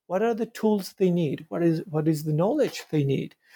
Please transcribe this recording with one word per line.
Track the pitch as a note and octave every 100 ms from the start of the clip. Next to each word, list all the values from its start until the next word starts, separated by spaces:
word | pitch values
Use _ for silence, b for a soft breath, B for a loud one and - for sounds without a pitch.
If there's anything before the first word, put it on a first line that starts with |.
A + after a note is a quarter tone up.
| -
What | F#3
are | A#3
the | A3+ A3+
tools | - A3 G#3 F#3 -
they | F#3
need? | F3 D#3 - D3+
What | E3+
is, | E3+ D#3+ -
what | D#3 D#3
is | D3+
the | D#3
knowledge | D3+ F#3+ D4+ A3 - -
they | D#3
need? | C#3 C3+ C3 _ B